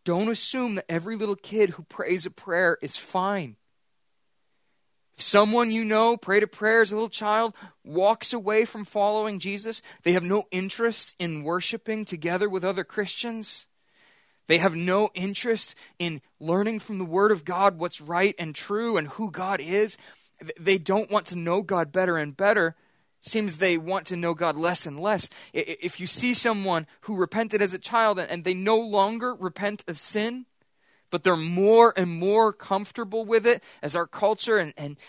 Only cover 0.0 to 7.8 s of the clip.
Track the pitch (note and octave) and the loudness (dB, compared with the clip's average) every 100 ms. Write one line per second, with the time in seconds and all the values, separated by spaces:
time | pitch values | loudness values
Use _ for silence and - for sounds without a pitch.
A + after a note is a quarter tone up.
0 | - F3 G#3+ A3 - C4 B3 G3 - E3+ | -2 0 0 -2 -2 -2 -2 -4 -4 -4
1 | F3+ A3+ G#3 G3 - G#3+ G3+ E3+ D#3+ - | -4 -6 -4 -4 -4 2 2 2 -14 -8
2 | - F3+ F#3 - - E3+ F3+ E3+ C#3+ - | -2 -2 -2 -10 -4 2 2 2 -4 -8
3 | - F#3+ F#3+ G3+ C3+ G#2 _ _ _ _ | -4 -2 0 -2 -6 -12 _ _ _ _
4 | _ _ _ _ _ _ _ _ _ _ | _ _ _ _ _ _ _ _ _ _
5 | _ - - G3+ G#3 A3+ A#3 A3 A3 G#3+ | _ -6 4 6 6 4 2 0 0 2
6 | A3+ A#3 - G3+ G#3 - G#3+ A3+ G#3 G#3+ | 2 2 2 2 2 -2 2 4 4 0
7 | A3+ - G#3 G#3+ A3+ - G3 _ | -4 -4 0 0 0 -4 -20 _